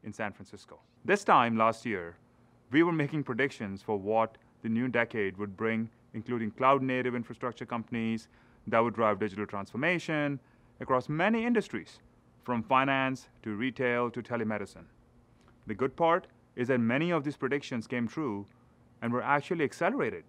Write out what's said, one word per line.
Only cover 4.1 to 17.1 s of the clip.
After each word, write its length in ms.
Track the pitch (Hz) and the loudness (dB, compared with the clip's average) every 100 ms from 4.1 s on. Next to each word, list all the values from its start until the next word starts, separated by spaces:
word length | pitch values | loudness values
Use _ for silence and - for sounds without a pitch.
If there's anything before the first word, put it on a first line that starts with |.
| 110 113 - _ _ | 2 2 -2 _ _
the 80 | 117 | -2
new 200 | 113 127 | 0 2
decade 480 | 117 117 117 98 92 | 2 0 0 -2 -2
would 180 | 104 92 | -8 -2
bring, 340 | 110 110 113 _ _ | -2 -2 -4 _ _
including 380 | 117 107 120 110 | -12 -4 -2 -2
cloud-native 640 | - 127 139 131 127 127 120 | 2 4 4 2 0 -2 -4
infrastructure 500 | 117 117 123 110 117 | -6 -6 -8 -6 -8
companies 640 | 120 110 117 113 113 - _ - _ - | -8 -4 -4 -2 -4 -6 _ -20 _ 0
that 120 | 113 | 4
would 160 | 117 110 | 4 4
drive 240 | 110 98 | 2 4
digital 260 | 107 95 104 | -2 -2 -6
transformation 960 | 104 98 113 151 180 - 156 147 139 _ _ - _ | -6 -8 -4 0 0 -2 -2 -2 -4 _ _ -20 _
across 280 | 127 131 - | 0 0 2
many 360 | 151 185 226 233 | 0 2 2 2
industries, 540 | 233 196 107 80 - - _ _ _ | 0 0 -8 -10 -20 -20 _ _ _
from 200 | - 120 | -4 -4
finance 640 | 110 131 139 135 131 131 - - | 2 2 4 2 0 -4 -12 -14
to 120 | 113 104 | -8 -4
retail 540 | 131 120 127 120 120 | -4 -2 0 0 -2
to 100 | 120 | -4
telemedicine. 640 | 113 120 110 107 98 85 82 _ _ _ _ _ - _ - | -6 -4 -2 -4 -6 -14 -20 _ _ _ _ _ -20 _ -10
The 60 | |
good 220 | 104 131 - | -2 -2 2
part 320 | 165 175 - _ _ - | 4 4 0 _ _ -6
is 140 | 123 | 0
that 100 | 127 | 2
many 320 | 113 127 170 | 4 2 2